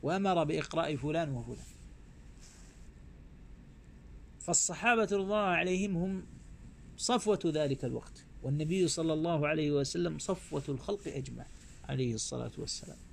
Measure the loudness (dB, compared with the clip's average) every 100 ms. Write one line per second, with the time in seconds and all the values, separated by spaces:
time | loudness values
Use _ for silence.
0 | 0 2 4 4 4 2 0 0 0 0
1 | 0 0 0 -2 -4 -10 -12 -16 -18 -18
2 | -20 -18 -18 -18 -18 -18 -20 -18 -18 -16
3 | -18 -18 -18 -18 -18 -18 -18 -18 -20 -20
4 | -18 -16 -16 -12 2 2 4 2 4 6
5 | 6 4 4 4 4 4 4 2 2 2
6 | 0 -2 -6 -14 -16 -16 -16 -16 -18 -6
7 | 2 2 6 4 4 4 2 2 0 -4
8 | -6 -18 -16 -8 -2 0 2 4 4 4
9 | 2 2 2 4 4 4 4 4 2 2
10 | 0 0 -2 -4 -2 -4 -2 -4 -2 -4
11 | -2 -6 -6 -8 -12 -14 -16 -14 -6 0
12 | 0 0 -2 -4 -4 -6 -6 -6 -10 -14
13 | -16